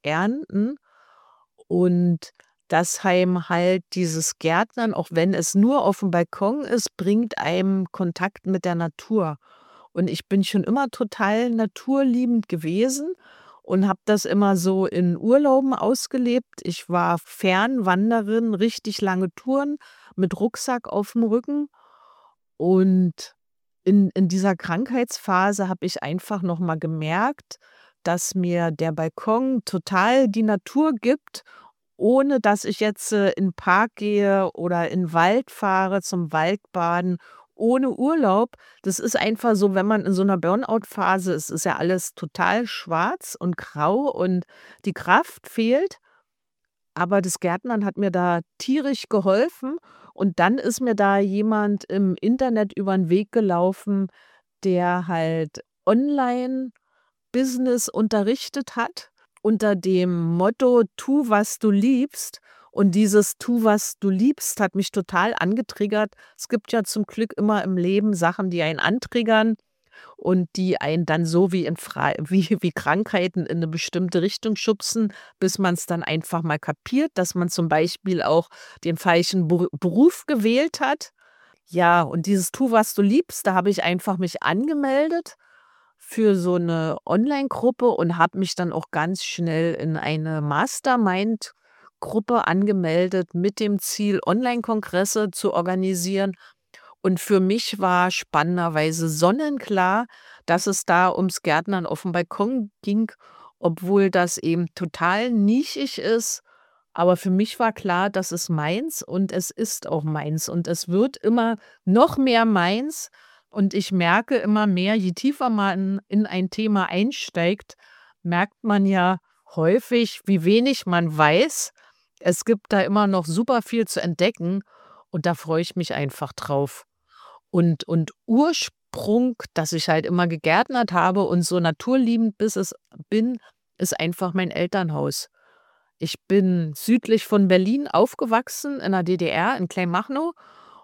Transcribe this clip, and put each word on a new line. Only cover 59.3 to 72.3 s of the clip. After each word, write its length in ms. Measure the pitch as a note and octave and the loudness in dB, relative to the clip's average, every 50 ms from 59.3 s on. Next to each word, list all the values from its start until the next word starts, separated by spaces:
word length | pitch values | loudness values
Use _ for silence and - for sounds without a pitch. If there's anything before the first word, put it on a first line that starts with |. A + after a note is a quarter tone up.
| _ _ | _ _
unter 340 | - G#3+ A3 F#3+ A3 G#3 G3+ | 0 0 2 2 2 2 0
dem 600 | F3 E3+ F#3 F#3 F3+ F3+ F3+ F3 E3+ E3 E3 E3+ | 0 0 2 2 2 2 2 0 0 0 0 2
Motto, 460 | F3 F#3 G#3+ A#3 - C4+ B3 B3 A#3+ G#3+ - _ | 2 2 0 2 2 4 4 6 4 4 2 _
"Tu, 320 | - - C4+ C4+ D4 C4+ A#3 | -8 -2 0 0 2 2 2
was 320 | G#3+ G3+ G#3+ - - - | 2 2 2 0 -2 -2
du 100 | - G#3+ | 2 2
liebst." 720 | G3+ G3+ G#3+ C4 C4+ B3 C#4 - - - - - - - _ _ - - _ _ | 4 4 4 4 2 2 0 -2 -6 -10 -12 -12 -14 -18 _ _ -20 -20 _ _
Und 240 | - - G3+ F#3+ E3+ | 0 2 2 4 4
dieses 420 | G#3 G#3+ G3 G3+ G#3+ G3 - - - | 4 4 6 6 4 4 2 -2 -6
"Tu, 240 | - - A#3+ A#3 | -4 -2 0 2
was 320 | A3 A3 G#3 G#3+ - - - - | 4 4 2 2 0 -4 -6 -4
du 100 | G3+ G3 | -2 0
liebst" 480 | F#3+ F#3 A3+ C#4+ D4+ - - - - - | 2 2 2 2 2 0 -4 -6 -4 -2
hat 160 | G3+ F#3 - | -2 -2 0
mich 160 | G3 F#3+ - | -2 -4 -2
total 460 | - G3+ F3 - F#3+ F3 F#3+ A#3 - - | -4 -6 -4 -2 0 0 0 0 0 -2
angetriggert. 760 | - F3+ G#3+ B3 A3 - - - G#3 G3+ G#3+ G#3+ G#3+ G#3 _ - - - _ | -2 -2 -2 -2 -4 -4 -4 -4 -4 -2 0 0 -2 -2 _ -12 -20 -20 _
Es 120 | - - - | -18 -8 -4
gibt 240 | A#3+ G#3 - - | -4 -4 -2 -2
ja 100 | A#3 A#3 | -2 -2
zum 220 | G3 - - G#3+ G#3 | -2 -2 -4 -4 -6
Glück 280 | - - G#3+ A3+ - - | -4 -4 -4 -4 -4 -2
immer 260 | - G3+ G#3+ G#3+ G3+ | 0 0 2 2 0
im 140 | - F#3+ F#3 | 0 -2 -2
Leben 380 | F3+ F3 F#3 G3 G#3 G#3 G#3+ G3+ | 0 0 2 2 2 2 2 2
Sachen, 360 | E3+ E3+ E3+ F3+ - F#3+ F#3 | 2 0 0 0 0 -2 -2
die 120 | F3 E3+ | -2 -2
einen 180 | D#3 D#3+ D#3+ - | -2 -2 -2 -2
antriggern 720 | - - G#3 B3+ - - - A#3+ A3+ A3+ A3 A3 A3 A3+ A3 - _ _ _ _ _ _ _ - - - - | -2 -2 -2 -2 -4 -4 -2 -2 2 4 4 4 4 2 0 -2 _ _ _ _ _ _ _ -20 -20 -20 -16
und 320 | - - - F#3+ F#3 F3 - - | -6 -2 0 2 2 0 -2 -2
die 260 | F#3+ F#3 F#3 - - | -2 0 0 0 -2
einen 260 | - D3 D#3+ F3 E3 | -2 -2 0 0 0
dann 200 | E3 D#3 E3 E3+ | 0 0 0 0
so 240 | D#3+ E3 F3 G3 F3+ | 2 2 2 2 2
wie 140 | F#3+ F3+ - | 2 0 -2
in 120 | C#3 E3 | -2 -4
Fra-, 380 | - - - - - - D3 - | -6 -8 -10 -6 -2 -2 -2 -2
<laughs> 40 | - | -4
wie, 360 | D#3+ C#3+ | -4 0